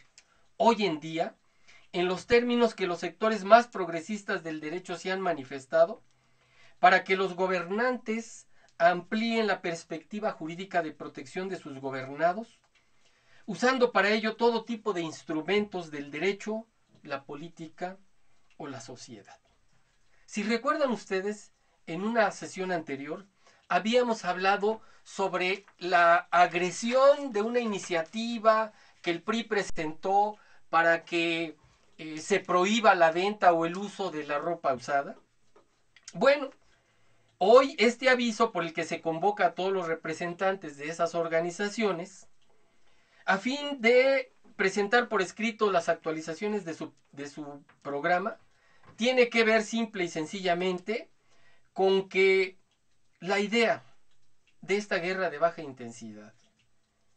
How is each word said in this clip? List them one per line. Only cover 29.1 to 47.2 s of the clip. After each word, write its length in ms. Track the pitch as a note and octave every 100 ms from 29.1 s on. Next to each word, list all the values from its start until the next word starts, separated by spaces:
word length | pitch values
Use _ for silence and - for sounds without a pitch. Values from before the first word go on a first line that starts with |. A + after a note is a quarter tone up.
el 120 | E3+
pri 220 | - A3+
presentó 920 | A3 G3+ F#3 - D#3 D#3+ F#3+ G3 G#3+ G#3+ _ - -
para 340 | E3 E3+ E3
que, 520 | - E3+ E3+ E3 D#3+ D3+ _ _ _ -
eh, 200 | D#3 D#3
se 220 | - F#3
prohíba 540 | F3 F3+ G3 A3+ G#3
la 180 | F3+ E3
venta 400 | E3+ G3 G#3 F#3
o 140 | E3 E3
el 100 | F#3
uso 340 | G3+ - F#3
de 140 | D3+
la 140 | D3 C#3+
ropa 340 | E3+ E3 C#3+
usada. 420 | B2 C#3+ C#3 E3 - _ _ _ _ _ _ _ _ -
Bueno, 360 | F3 C4 C#4+ C4+ - _ _ _ _ _ _ _ -
hoy 400 | F#3 B3 C#4 -
este 300 | A#3 A#3+ C4
aviso 420 | B3 A#3+ G#3+ A3+
por 140 | F3
el 80 | E3
que 120 | E3+
se 180 | D#3+ E3
convoca 440 | E3 D#3+ G3 G#3 F3
a 80 |
todos 180 | F3 F#3+
los 140 | F#3+ E3
representantes 920 | D#3+ D#3+ D#3 F3 E3+ F#3+ F#3+ D#3 C#3+
de 100 | D3+
esas 260 | E3+ E3+
organizaciones, 1120 | E3+ E3 E3 F3 E3+ G#3 A#3 G#3 E3+ F#3+ - - - _ _ _ _ - _ _ _ -
a 100 | G3
fin 460 | B3 C#4+ C#4+ C#4
de 500 | A3+ B3 C4+ C4+ - _ - -
presentar 520 | G3 G3+ G3+ A#3+ A#3+
por 120 | G3+
escrito 500 | F3 - A3+ G#3+ G#3+
las 200 | F3 E3+
actualizaciones 720 | E3 E3 D#3+ D#3+ D#3+ G#3+ G#3
de 80 | E3
su, 220 | D3+ D#3 - _
de 160 | -